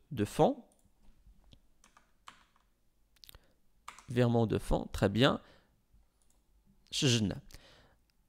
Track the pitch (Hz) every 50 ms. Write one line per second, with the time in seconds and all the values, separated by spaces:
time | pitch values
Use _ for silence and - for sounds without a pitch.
0 | _ _ 147 101 104 - - - 156 220 285 277 - _ _ _ _ _ _ _
1 | - - - _ _ - - - - - - - _ _ _ _ _ _ _ _
2 | _ _ _ _ _ - - - _ _ _ _ _ _ _ _ _ _ _ _
3 | _ _ _ _ - - - - _ _ _ _ _ _ _ _ _ - - -
4 | - - 123 120 123 120 120 117 117 104 101 - - - - - - - - -
5 | 107 98 101 107 131 151 208 - - - - - _ _ _ _ _ _ _ -
6 | _ _ _ _ _ _ _ _ _ _ _ _ _ _ _ _ _ _ - -
7 | 156 135 117 117 107 92 - - - - - - - - - - - _ _ _
8 | _ _ _ _ _